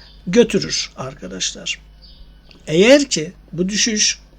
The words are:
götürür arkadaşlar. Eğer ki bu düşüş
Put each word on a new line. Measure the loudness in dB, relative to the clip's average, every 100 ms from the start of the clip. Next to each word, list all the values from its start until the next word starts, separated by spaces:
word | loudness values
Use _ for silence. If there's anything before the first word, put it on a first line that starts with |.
| -20 -14 0
götürür | 2 2 0 -4 -6 -8 -12
arkadaşlar. | -14 -14 -14 -8 -8 -8 -10 -10 -14 -20 -20 -20 -20 -20 -20 -18 -2
Eğer | 2 6 6
ki | 4 -4 -8 -12 -12
bu | -6 -4
düşüş | -2 -2 0 -2 -4 -12